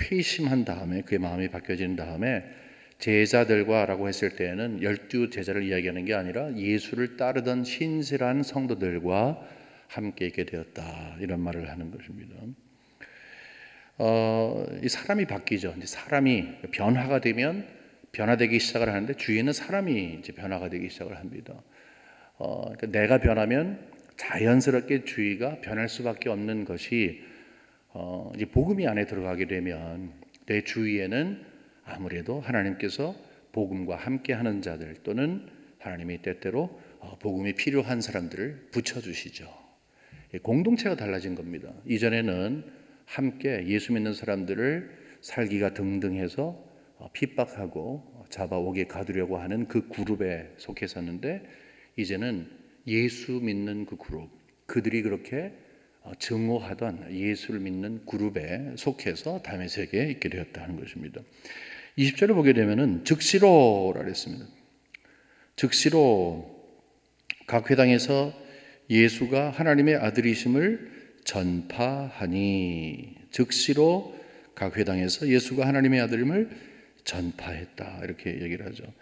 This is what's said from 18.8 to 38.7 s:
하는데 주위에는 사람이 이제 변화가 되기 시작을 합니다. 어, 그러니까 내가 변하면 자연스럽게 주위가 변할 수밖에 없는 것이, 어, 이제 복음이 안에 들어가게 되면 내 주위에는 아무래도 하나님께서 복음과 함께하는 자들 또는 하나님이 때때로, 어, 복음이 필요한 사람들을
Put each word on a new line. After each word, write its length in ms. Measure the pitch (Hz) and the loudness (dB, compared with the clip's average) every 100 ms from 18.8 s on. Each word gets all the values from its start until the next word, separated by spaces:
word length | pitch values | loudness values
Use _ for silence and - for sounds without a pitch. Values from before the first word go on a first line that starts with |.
| 113 | 2
하는데 240 | 101 113 | 0 -2
주위에는 380 | 135 - 107 135 | -4 0 2 2
사람이 680 | 147 - 196 185 113 87 80 | 0 -2 -2 0 0 -2 -8
이제 120 | - | -12
변화가 380 | - 95 92 90 | -10 -6 -4 -4
되기 180 | 87 90 | -6 -6
시작을 280 | - 90 87 | -8 -12 -10
합니다. 440 | 95 - - - - - - - - - - - | -12 -14 -14 -18 -20 -20 -20 -20 -20 -20 -20 -8
어, 240 | - 104 | -6 -6
그러니까 240 | - 110 113 | -8 -8 -2
내가 300 | 107 107 131 | 2 4 6
변하면 680 | 117 110 107 131 180 202 - - - - | 4 4 2 0 0 -6 -14 -20 -20 -14
자연스럽게 880 | - - 110 127 135 127 - 139 | -8 2 6 6 6 2 2 -2
주위가 560 | - - 104 98 127 156 | -2 -2 -2 0 -4 -6
변할 280 | 101 110 113 | -6 -4 -4
수밖에 400 | - 120 107 127 | -4 -4 -4 -4
없는 360 | 101 107 110 | -2 -2 -4
것이, 580 | 98 85 - 120 92 80 - - - - _ _ _ | -4 -8 -2 0 0 -2 -16 -20 -20 -20 _ _ _
어, 440 | 87 87 90 98 - | -10 -8 -8 -8 -6
이제 100 | 107 | 0
복음이 400 | 123 165 196 151 | 2 4 2 2
안에 200 | 104 101 | 2 0
들어가게 400 | 98 92 90 92 | -2 -2 -2 -2
되면 640 | 92 90 80 82 87 87 80 - - - | -2 -4 -6 -8 -10 -12 -14 -20 -18 -2
내 160 | 104 | -2
주위에는 840 | - 117 107 101 95 120 180 202 - - - _ | -2 -4 -2 -2 -2 -2 -4 -6 -14 -20 -20 _
아무래도 560 | - 92 90 87 87 139 | -16 -10 -8 -6 -6 -6
하나님께서 760 | 127 117 98 92 101 - 156 196 - - _ | -2 0 0 -2 -4 -2 -6 -6 -18 -20 _
복음과 440 | 110 95 95 87 87 | -4 -4 -4 -6 -6
함께하는 640 | 123 131 135 117 117 101 | -4 -4 -2 -2 0 -2
자들 360 | 87 80 80 80 | -4 -8 -10 -10
또는 460 | - 113 151 190 - - - - | -4 -2 -2 -2 -10 -20 -20 -14
하나님이 440 | 98 87 85 87 | -12 -8 -8 -6
때때로, 580 | 92 92 95 117 180 - - - | -6 -4 -4 -2 -4 -8 -20 -20
어, 180 | 92 - | -18 -8
복음이 360 | 107 95 101 | -6 -4 -4
필요한 460 | 98 147 139 113 120 | -2 0 0 0 -2
사람들을 680 | 113 104 85 - 123 143 - | -2 -4 -4 -6 -6 -8 -6